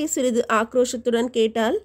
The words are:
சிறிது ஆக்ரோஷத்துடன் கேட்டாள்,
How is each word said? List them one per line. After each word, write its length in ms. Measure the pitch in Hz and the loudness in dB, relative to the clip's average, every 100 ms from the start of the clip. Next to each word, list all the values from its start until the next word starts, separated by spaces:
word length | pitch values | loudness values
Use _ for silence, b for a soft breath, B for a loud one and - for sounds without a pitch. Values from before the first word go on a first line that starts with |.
| 311 | -2
சிறிது 360 | - 254 233 - | 0 0 0 0
ஆக்ரோஷத்துடன் 760 | 220 233 254 247 240 240 233 240 | 0 0 0 0 -2 -2 0 0
கேட்டாள், 480 | 233 220 226 226 392 | 0 0 0 0 -2